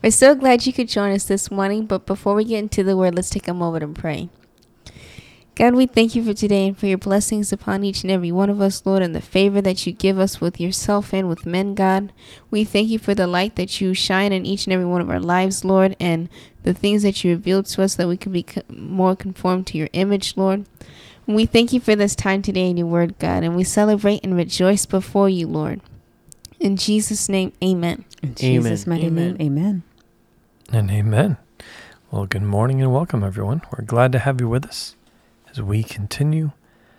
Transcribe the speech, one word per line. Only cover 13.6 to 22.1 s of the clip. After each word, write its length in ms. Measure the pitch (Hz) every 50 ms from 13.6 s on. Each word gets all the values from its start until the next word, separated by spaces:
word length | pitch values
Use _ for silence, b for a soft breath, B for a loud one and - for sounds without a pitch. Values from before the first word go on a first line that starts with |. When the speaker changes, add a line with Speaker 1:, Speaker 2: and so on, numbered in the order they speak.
| 180 175 - -
Speaker 1:
you 140 | 190 190 190
shine 360 | - - - 196 190 196 202
in 140 | 196 185 180
each 220 | 185 196 196 - -
and 60 | 185
every 120 | 185 180
one 160 | 175 180 180
of 80 | 175 180
our 100 | 180 180
lives, 460 | 180 170 175 185 185 190 190 - -
Lord, 300 | 185 190 190 190 190 190 _
and 300 | - 180 165 160 170 170 B B B B B B
the 140 | - - 180
things 260 | - - 202 208 214
that 220 | 202 202 196 - -
you 80 | 180
reveal 320 | 175 170 208 175 185 196 196
to 180 | - - -
us 140 | 190 196 -
that 120 | - 175 175
we 100 | 175 190
can 140 | - 196
be 120 | 190 175 -
co-, 180 | - - 202 - _
more 460 | - - - - 185 190 185 185 185
conformed 500 | 190 - 202 185 - - 185 185 185 185 -
to 100 | - 156
your 100 | 156 - -
image, 440 | 170 190 202 202 196 196 - - -
Lord. 280 | 190 190 190 202 202 - _ B B B B B B B B B B
And 120 | - 208 214
we 80 | 220
thank 260 | 226 - 226 233 233
you 80 | - 247
for 160 | 240 - 214
this 220 | 208 208 196